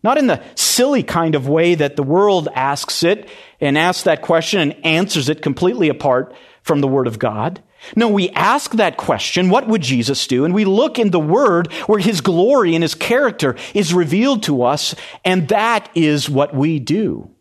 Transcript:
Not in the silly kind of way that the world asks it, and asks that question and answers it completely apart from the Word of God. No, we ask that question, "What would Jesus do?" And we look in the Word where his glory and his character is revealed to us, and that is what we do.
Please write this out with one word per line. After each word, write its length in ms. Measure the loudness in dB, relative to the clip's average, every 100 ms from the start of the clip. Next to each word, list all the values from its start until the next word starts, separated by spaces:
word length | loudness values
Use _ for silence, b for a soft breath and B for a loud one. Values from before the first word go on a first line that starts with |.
Not 160 | 2 2
in 100 | 2
the 140 | 0 B
silly 500 | B -2 2 2 2
kind 320 | 0 -2 0 0
of 140 | 0
way 260 | 2 2 2
that 200 | 0 -2
the 80 |
world 440 | 0 2 4 2 0
asks 500 | -2 -2 -4 -6 -2
it, 240 | 0 0 -6 B B B
and 180 | 0 2
asks 260 | 0 0
that 180 | 0 -2
question 380 | 0 0 0 -2
and 260 | -2 -2 0
answers 440 | 0 0 -2 -2
it 120 | -2
completely 480 | -4 0 -2 2 0
apart 440 | 0 0 0 -2 B B B
from 180 | -2 0
the 60 | 2
Word 200 | 0 -2
of 120 | -2
God. 420 | -4 -4 -6 -8 _ B B 0
No, 120 | 2
we 200 | 2 0
ask 400 | 0 0 0 -2
that 260 | 0 0 -2
question, 520 | -4 -2 -2 0 2
"What 180 | 2 2
would 140 | -2
Jesus 440 | 0 -2 0 -4 -2
do?" 200 | 0 2
And 80 |
we 120 | 0 2
look 320 | 2 0 0
in 140 | 0
the 80 | 0
Word 520 | 2 2 4 2 -2 B B
where 140 | 0
his 220 | 2 0
glory 520 | 0 2 4 4 2
and 100 | 2
his 120 | 0 -2
character 600 | -2 0 0 0 -4 -4 B
is 200 | -2 0
revealed 500 | 0 2 2 2 0
to 200 | -2 0
us, 320 | 0 0 -4 -8 B B
and 240 | -2 0 0
that 400 | 0 2 -2 -2
is 360 | 0 0 0 -2
what 260 | 0 0 0
we 240 | -2 -2
do. 500 | -2 -2 -2 -6 -12 _